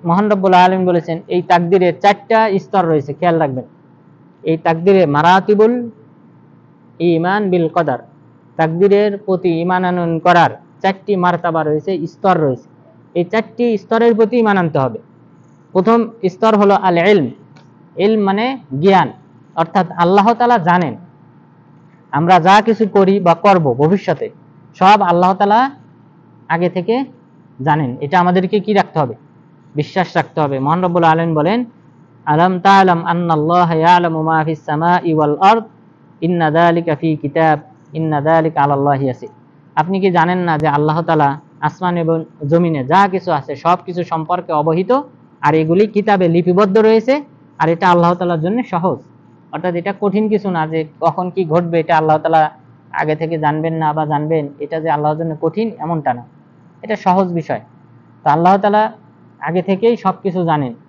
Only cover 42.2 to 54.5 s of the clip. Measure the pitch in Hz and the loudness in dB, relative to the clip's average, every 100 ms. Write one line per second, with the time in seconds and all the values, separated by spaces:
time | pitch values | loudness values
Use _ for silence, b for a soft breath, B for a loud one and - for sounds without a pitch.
42.2 | 156 - 143 165 175 151 131 175 196 185 | -6 -12 -2 0 0 -2 0 2 2 -2
43.2 | 175 147 131 135 165 180 185 175 175 165 | -4 -4 -4 -6 -2 -2 -4 -8 -6 -6
44.2 | 156 180 - 156 151 165 190 254 294 _ | -4 -6 -4 -2 0 -2 0 -2 -2 _
45.2 | _ _ 147 160 156 175 214 202 208 202 | _ _ 0 0 2 2 2 0 0 0
46.2 | 180 170 180 180 208 208 220 220 226 285 | 2 2 2 2 2 4 4 2 2 -2
47.2 | 285 - - - 156 170 185 175 170 175 | -4 -20 -20 -4 -2 0 2 4 2 0
48.2 | 175 170 165 233 - 170 180 120 - _ | -2 -2 -2 -4 -4 -4 -2 -4 -10 _
49.2 | _ _ _ 151 180 175 185 196 202 196 | _ _ _ -8 -6 -4 -6 -4 -2 -2
50.2 | 214 208 196 175 156 160 156 - 165 156 | -2 -2 -2 -4 -4 -4 -6 -4 -4 -2
51.2 | 180 190 170 160 170 165 160 160 156 156 | -6 -6 -2 -2 0 -4 0 0 2 0
52.2 | 160 160 151 - _ _ _ - 156 151 | 2 0 0 -4 _ _ _ -6 -4 -4
53.2 | 160 165 151 151 160 160 156 151 151 147 | -4 -2 -2 -2 -4 -2 -4 -2 -4 -4
54.2 | 151 160 143 | -2 -2 -4